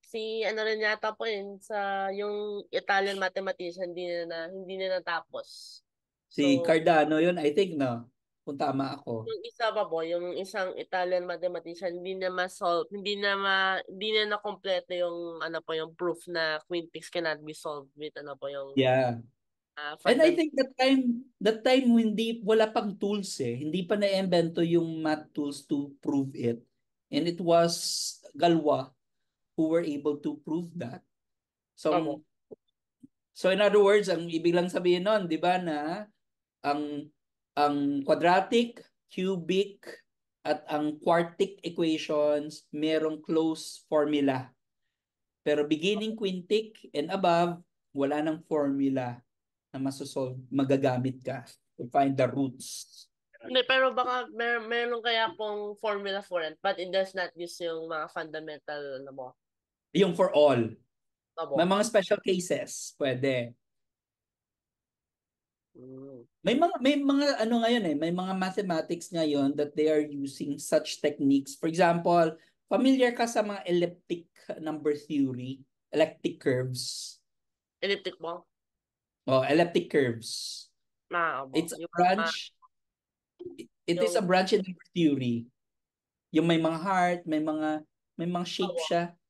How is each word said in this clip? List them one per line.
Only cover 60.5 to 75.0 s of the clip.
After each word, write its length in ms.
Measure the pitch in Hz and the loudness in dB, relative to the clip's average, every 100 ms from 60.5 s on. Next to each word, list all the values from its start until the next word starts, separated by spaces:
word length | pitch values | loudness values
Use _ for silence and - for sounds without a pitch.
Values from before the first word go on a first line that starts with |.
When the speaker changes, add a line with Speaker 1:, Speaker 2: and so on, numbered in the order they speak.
| 123 113 - _ _ _ _ _ | 6 0 -6 _ _ _ _ _
Speaker 1:
Tama. 220 | - 156 143 | -10 -4 0
Speaker 2:
May 120 | 180 | 2
mga 160 | 196 214 | 2 4
special 320 | 214 185 202 | 2 2 -2
cases, 760 | - 180 175 135 175 - - _ | 0 -2 0 -4 -4 -12 -14 _
pwede. 560 | 139 127 135 127 120 120 _ _ _ _ _ _ _ _ _ _ _ _ _ _ _ _ _ _ _ _ _ | -2 0 0 0 -4 -12 _ _ _ _ _ _ _ _ _ _ _ _ _ _ _ _ _ _ _ _ _
Speaker 1:
Mm. 540 | - 127 131 139 127 - _ | -20 -20 -18 -16 -18 -20 _
Speaker 2:
May 140 | 180 262 | -2 2
mga, 180 | 339 320 | 2 2
may 120 | 254 294 | 2 2
mga 280 | 277 277 285 269 226 | 2 2 0 0 0
ano 80 | 240 | 2
ngayon 220 | 226 240 180 | 2 2 0
eh, 60 | 143 | 0
may 160 | 160 | -2
mga 220 | 175 185 190 | -2 -4 -4
mathematics 800 | 185 185 190 160 - 170 - | -2 -2 -2 -2 -2 -8 -6
ngayon 400 | 170 156 143 139 | -2 0 2 2
that 180 | 147 147 151 | 0 -2 2
they 80 | 156 | 4
are 160 | 151 | 4
using 560 | 147 143 139 - 143 143 | 0 -6 -8 -6 -8 -6
such 400 | - 156 - - | 0 0 0 -2
techniques. 560 | 147 147 139 139 139 | -2 2 4 4 2
For 160 | - 165 | -6 -4
example, 640 | 160 175 170 175 175 165 160 _ _ _ | 2 4 4 4 4 4 -2 _ _ _
familiar 480 | - 269 262 247 | 2 4 4 4
ka 100 | 240 | 2
sa 160 | 233 233 | -2 0
mga 240 | 208 202 180 | -2 -4 0
elliptic 560 | 175 170 - _ 170 - _ - - | 2 2 -4 _ -10 -10 _ -14 -8
number 400 | 156 156 151 | -6 -2 -2
theory, 640 | 147 | -2